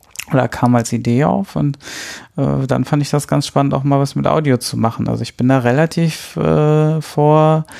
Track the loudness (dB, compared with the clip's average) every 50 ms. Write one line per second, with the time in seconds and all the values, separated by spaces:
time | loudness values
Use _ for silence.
0 | _ _ -16 -16 -6 -2 0 0 0 0 -2 -2 0 2 2 2 0 -2 -4 -2
1 | 0 0 2 2 2 2 0 0 -2 -4 -4 -2 -2 -2 -4 -6 -12 -16 -14 -14
2 | -14 -14 -14 -16 -20 -10 _ -4 -2 0 0 -2 -2 -2 -2 -2 0 0 -2 -2
3 | 0 0 -2 -2 0 0 0 -2 0 0 0 0 0 0 0 0 0 0 2 2
4 | 0 0 -2 -2 0 0 0 2 2 2 0 0 0 -4 -2 -2 -2 -2 -2 -2
5 | -4 -2 -2 -4 -6 -6 -4 -2 2 2 2 2 2 2 2 2 2 0 0 0
6 | 0 0 -2 -6 -12 -10 -6 -2 0 2 2 4 4 4 4 2 2 2 0 -2
7 | -4 -4 -2 0 2 4 4 4 4 4 2 2 -2 -6 -12